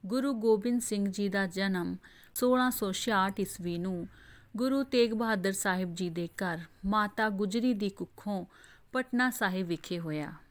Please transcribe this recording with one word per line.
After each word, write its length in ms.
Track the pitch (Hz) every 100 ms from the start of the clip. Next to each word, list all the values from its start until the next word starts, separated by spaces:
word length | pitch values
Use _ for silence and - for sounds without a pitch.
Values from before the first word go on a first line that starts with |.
| 196
ਗੁਰੂ 280 | 247 269
ਗੋਬਿੰਦ 480 | 247 220 220 233 240
ਸਿੰਘ 300 | - 208 202
ਜੀ 180 | 190 202
ਦਾ 180 | 196 190
ਜਨਮ 480 | 185 196 185 175 180 - - -
ਸੋਲਾਂ 380 | - 247 254 254
ਸੌ 200 | 247 202
ਛਿਆਹਠ 480 | 196 - 208 190 202
ਈਸਵੀ 380 | 190 - 175 170
ਨੂੰ 300 | 185 180 165 - - - - 202
ਗੁਰੂ 260 | 254 269
ਤੇਗ 300 | 269 254 233
ਬਹਾਦਰ 380 | 220 226 214 185
ਸਾਹਿਬ 420 | 190 202 185 185
ਜੀ 160 | 170 180
ਦੇ 180 | 170 170
ਘਰ 320 | - 185 165 165 - 196
ਮਾਤਾ 440 | 214 208 - 220
ਗੁਜਰੀ 440 | 196 208 220 247
ਦੀ 160 | 220 202
ਕੁੱਖੋਂ 560 | - 175 - - 196 175 - - - -
ਪਟਨਾ 380 | 254 254 240 254
ਸਾਹਿਬ 380 | 240 202 185 180
ਵਿਖੇ 320 | 165 - 180
ਹੋਇਆ। 340 | 165 151 147 160 -